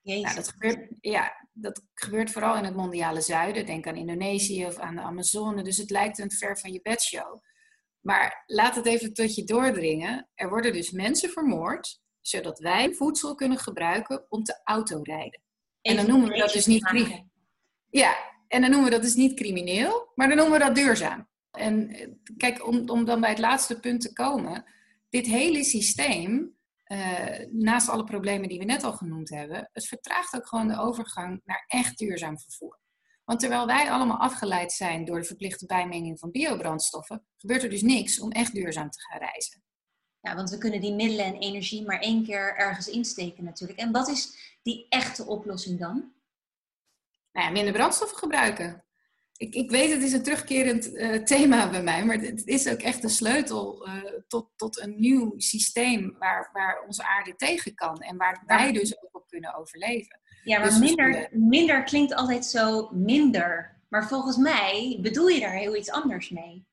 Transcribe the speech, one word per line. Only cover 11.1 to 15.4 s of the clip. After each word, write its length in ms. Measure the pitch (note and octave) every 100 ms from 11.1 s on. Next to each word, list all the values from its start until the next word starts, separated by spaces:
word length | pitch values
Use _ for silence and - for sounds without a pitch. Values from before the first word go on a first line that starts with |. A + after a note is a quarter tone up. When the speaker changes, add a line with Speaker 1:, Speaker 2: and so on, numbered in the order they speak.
| C#4+ F4+
Speaker 2:
vermoord, 680 | E4+ D4 E3 E3+ C#4+ - - _ _
zodat 380 | - G3 F3+ -
wij 360 | E3 F#3 C4
voedsel 400 | F4+ C#4+ D4+ D4
kunnen 240 | C#4+ C4+ C4
gebruiken 680 | - E3+ E3+ F#3+ A3+ C4+ _
om 140 | A3+
te 180 | G#3+ -
autorijden. 760 | - G#3+ A3 D#3 D3 D#3 - -